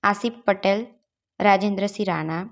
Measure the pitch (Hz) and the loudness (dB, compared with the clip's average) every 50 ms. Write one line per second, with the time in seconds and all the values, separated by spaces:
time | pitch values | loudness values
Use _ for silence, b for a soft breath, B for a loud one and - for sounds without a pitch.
0 | - 196 202 202 - 233 233 - - - 196 196 - 196 196 208 233 247 - _ | 2 0 0 0 -2 -6 -6 -2 -2 -2 0 2 2 0 0 0 -2 -8 -14 _
1 | _ _ _ _ _ _ _ _ - 208 196 190 190 208 202 190 196 202 202 - | _ _ _ _ _ _ _ _ 4 4 4 4 2 0 -2 -2 -2 -4 -2 -2
2 | 208 190 170 160 156 160 160 170 190 226 | -2 -2 -2 -2 -4 -4 -6 -6 -8 -10